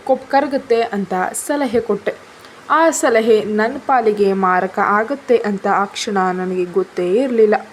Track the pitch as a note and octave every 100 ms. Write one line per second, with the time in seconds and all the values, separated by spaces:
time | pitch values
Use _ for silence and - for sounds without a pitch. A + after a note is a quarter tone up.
0 | - C4 - C4+ C#4+ C#4 - A3+ A3+ G3+
1 | F#3+ F#3 F#3 A3 - D4 C4+ A3+ A3+ G3+
2 | - - - - - - - D4+ E4 C#4
3 | D4+ A3+ A3+ G#3+ G#3 G#3+ A3+ C#4 - C4
4 | A3 G3+ G3 F#3+ F#3 F3+ F#3 - G3+ G#3
5 | A3+ C#4 - A#3 G#3 G3 G3+ F#3 G3+ -
6 | - G3 F#3 F#3 F#3 F#3 F3 F#3 F#3 -
7 | F3+ G3+ C4+ A3+ G#3+ G#3 -